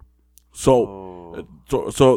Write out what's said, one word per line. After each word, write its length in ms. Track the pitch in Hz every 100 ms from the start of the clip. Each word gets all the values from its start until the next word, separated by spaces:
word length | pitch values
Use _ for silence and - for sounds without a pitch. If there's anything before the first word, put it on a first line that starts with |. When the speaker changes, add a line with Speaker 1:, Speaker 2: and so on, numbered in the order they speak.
| _ _ _ _ _
Speaker 1:
So, 340 | - 139 127 101
Speaker 2:
Oh. 480 | 98 92 90 85
Speaker 1:
uh, 80 | 85 - - -
so, 220 | 127 -
so 260 | - 131